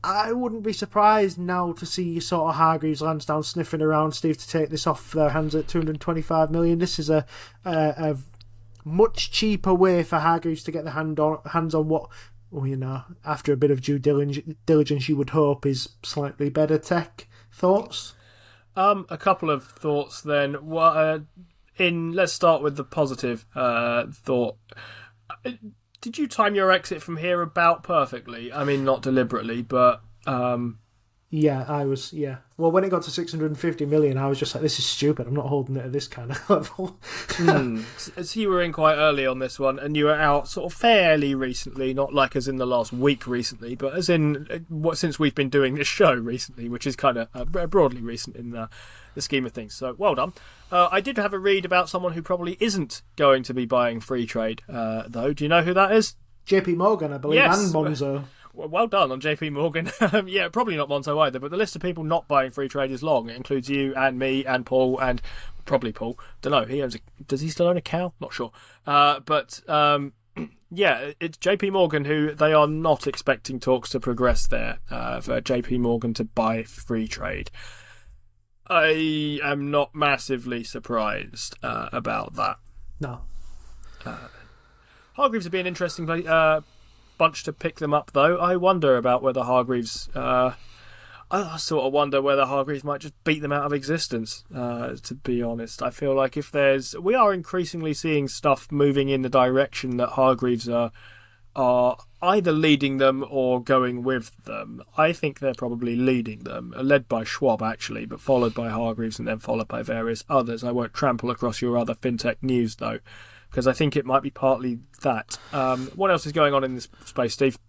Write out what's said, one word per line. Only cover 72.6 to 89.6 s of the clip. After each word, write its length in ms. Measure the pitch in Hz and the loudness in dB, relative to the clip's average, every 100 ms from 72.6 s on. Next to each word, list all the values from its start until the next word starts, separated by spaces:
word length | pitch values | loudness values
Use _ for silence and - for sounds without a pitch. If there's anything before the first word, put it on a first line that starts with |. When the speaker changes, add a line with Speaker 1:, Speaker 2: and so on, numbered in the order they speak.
| 151 | 4
Speaker 2:
not 400 | 156 160 143 143 | 2 2 2 0
expecting 520 | - - 127 - 131 | -4 -2 -2 -4 -4
talks 300 | 127 127 - | 0 0 0
to 80 | 131 | -4
progress 460 | 127 120 123 113 - | -2 2 4 4 4
there, 340 | 120 113 113 - | 2 -2 -6 -8
uh, 280 | 123 120 120 | -6 -6 -6
for 200 | 117 120 | -4 -4
J 220 | - 123 | 0 -2
P 160 | 120 123 | 0 -2
Morgan 340 | 120 117 117 113 | 0 0 -2 -4
to 80 | 110 | -4
buy 360 | - 110 113 | 0 0 -2
Freetrade. 840 | 110 - - 113 110 - 98 95 101 - - - - - - - - _ _ _ - | -6 -14 -6 -4 -4 -6 -8 -8 -10 -12 -16 -18 -20 -20 -20 -20 -20 _ _ _ -2
I 720 | 180 156 160 160 156 151 147 | 2 4 2 0 0 -2 -4
am 280 | 147 143 143 | -4 -4 0
not 240 | 147 143 151 | 0 0 0
massively 680 | 147 139 - 131 123 120 | 2 2 0 -4 -4 -8
surprised, 920 | 113 120 117 117 107 104 - - - - | -8 -12 -4 -2 -2 -4 -8 -10 -12 -8
uh, 260 | 127 117 - | -8 -6 -6
about 440 | 123 - 110 107 - | -6 -4 -4 -6 -4
that. 220 | 101 - - - - - | -4 -4 -14 -16 -16 -10
Speaker 1:
No. 220 | 143 120 - - - - - - - - 117 | -10 -8 -10 -10 -10 -14 -16 -16 -16 -16 -14
Speaker 2:
Uh, 220 | 117 120 - - - _ _ _ _ _ | -14 -16 -20 -20 -20 _ _ _ _ _
Hargreaves 320 | - 285 220 175 | 0 0 0 -2
would 60 | |
be 80 | 185 | -4
an 80 | 180 | -4
interesting, 420 | 175 180 - 165 165 165 | -4 -6 -4 -4 -4 2
uh, 340 | 160 156 156 - - - - _ _ | 4 4 2 -2 -20 -20 -20 _ _
bunch 240 | 160 147 | 0 0
to 100 | - | -10
pick 220 | 147 165 - | -6 -8 -4
them 180 | 151 | 0
up, 160 | 147 - | 0 2
though. 240 | 143 151 175 | 4 4 4
I 180 | 175 180 | 2 2
wonder 420 | 180 185 147 123 | 4 4 4 4
about 240 | 123 123 | 4 4
whether 220 | 131 127 | 4 2
Hargreaves, 640 | 120 127 | 2 2